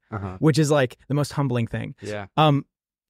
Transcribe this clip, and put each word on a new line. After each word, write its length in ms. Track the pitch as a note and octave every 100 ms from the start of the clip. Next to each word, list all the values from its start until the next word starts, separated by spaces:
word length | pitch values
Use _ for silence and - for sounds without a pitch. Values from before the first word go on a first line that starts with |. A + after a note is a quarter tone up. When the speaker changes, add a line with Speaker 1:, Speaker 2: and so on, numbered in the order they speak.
| _
Speaker 1:
Uh-huh. 260 | G2+ G2 F#2
Speaker 2:
which 200 | D#3 D#3
is, 100 | D3
like, 280 | D3 B2+ - -
the 60 |
most 180 | C#3+ C#3+
humbling 340 | - C#3 B2 A2+
thing. 280 | A2+ A2 -
Speaker 1:
Yeah. 240 | G#2+ G#2 G2 -
Speaker 2:
Um, 300 | D#3 C#3 - _ _ _